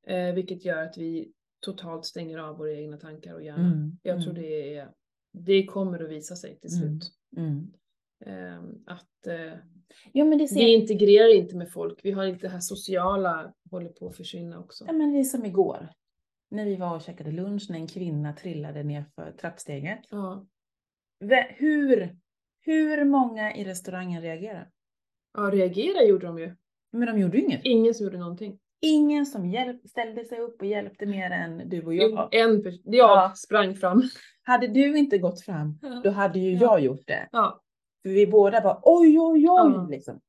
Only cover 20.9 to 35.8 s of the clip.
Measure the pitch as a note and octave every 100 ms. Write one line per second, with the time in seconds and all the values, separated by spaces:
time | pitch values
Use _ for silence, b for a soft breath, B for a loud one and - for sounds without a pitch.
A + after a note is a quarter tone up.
20.9 | _ _ _ G3+ B3+ - - D4+ D4+ C#4
21.9 | A3+ F3+ - _ _ _ _ - D#4 D#4
22.9 | D4+ C#4+ C#4 B3 A3 G#3+ - G3 F3+ F#3
23.9 | F3+ F3+ E3+ E3 D#3+ G#3 F#3 - _ _
24.9 | _ _ _ _ - G3+ G3 F#3 F3+ D4+
25.9 | F#4+ A3+ F#3+ F3 E3 E3+ F3+ _ _ _
26.9 | A#3 A#3+ G#3+ F3+ G#3 F#4 D#3+ C4 A3+ A3+
27.9 | A3+ G3+ F3+ F3 F3 G#3 - _ _ D#4
28.9 | D4+ D4 D4 C#4 A3 F3+ A3 B3 B3 _
29.9 | - A3+ A3 A3+ A#3 A#3+ A#3 G3 G#3 G3+
30.9 | _ G3+ G3 F#3 F3+ E3+ E3 F3 F3+ D#3+
31.9 | E3+ A3 A3 - A3+ A3+ G#3+ F#3+ F3 -
32.9 | A#3+ A3+ G3 F#3+ F#3+ - G#3 F#3+ G3 F3+
33.9 | G3+ B3+ B B B - B3 B3 A#3 C#4+
34.9 | D4+ C#4+ G3 F3 F3+ - E3 D3+ D3+